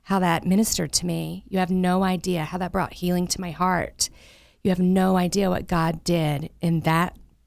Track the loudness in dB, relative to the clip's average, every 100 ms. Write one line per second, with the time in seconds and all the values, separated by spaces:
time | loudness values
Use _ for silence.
0 | -4 0 2 0 2 2 2 -2 -2 -2
1 | -2 -4 -6 -10 -4 -2 0 2 2 2
2 | 2 0 -2 -2 -4 -6 -4 -4 -4 -4
3 | -2 0 -2 -4 -8 -2 0 0 -2 -4
4 | -6 -8 -20 -20 -20 _ 0 2 4 4
5 | 4 4 2 0 0 0 0 0 0 -2
6 | 0 0 2 -2 -6 -4 -2 0 2 2
7 | 0 -4 -20 _